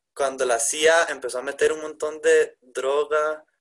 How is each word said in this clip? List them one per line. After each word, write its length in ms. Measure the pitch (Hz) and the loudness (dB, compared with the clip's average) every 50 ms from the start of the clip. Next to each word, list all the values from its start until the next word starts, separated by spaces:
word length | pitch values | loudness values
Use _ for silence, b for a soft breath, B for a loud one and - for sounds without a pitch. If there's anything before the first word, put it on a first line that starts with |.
| _ _ _ | _ _ _
cuando 300 | - 139 135 135 131 131 | -4 -4 -4 -2 -2 0
la 140 | 127 120 113 | 0 0 0
cia 460 | - - 139 156 151 160 165 170 165 151 | 0 -2 -2 2 4 4 6 4 4 0
empezó 300 | 143 131 127 120 120 127 | -4 -6 -8 -8 -6 -6
a 40 | 135 | -8
meter 280 | 139 135 - 147 151 | -8 -2 0 0 0
un 100 | 156 156 | 0 -2
montón 400 | 156 156 151 - 151 151 156 156 | -8 -12 -10 -6 -8 -8 -6 -2
de 360 | 151 160 160 156 156 156 - _ | 2 4 4 4 4 2 -4 _
droga 840 | _ _ - 127 127 135 139 147 147 147 151 151 151 156 156 156 - _ _ _ | _ _ -10 -6 -2 -2 0 0 0 0 0 -2 0 -2 -4 -8 -12 _ _ _